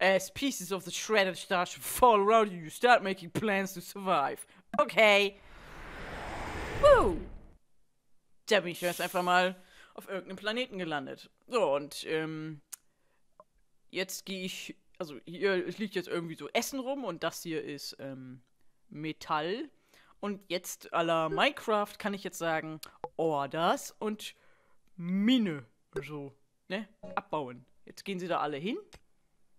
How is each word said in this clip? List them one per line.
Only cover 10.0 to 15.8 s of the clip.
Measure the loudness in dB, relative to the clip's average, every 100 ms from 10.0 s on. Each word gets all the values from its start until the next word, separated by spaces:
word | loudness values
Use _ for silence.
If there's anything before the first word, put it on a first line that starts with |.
| -10
irgendeinem | -8 -8 -8
Planeten | -4 -4 -4 -6
gelandet. | -4 -4 -6 -12 -16 _ -4
So, | 2 2
und, | 2 -2 -10 -4
ähm, | -2 -2 -6 -10 -12 _ -20 _ _ _ _ _ _ _ _ _ _ _
jetzt | -6 -6 -8
gehe | -10 -8
ich, | -6 -8 -12 -16 _ -12
also | -10 -12 -12
hier, | -2 0 0 -2
es |
liegt | -4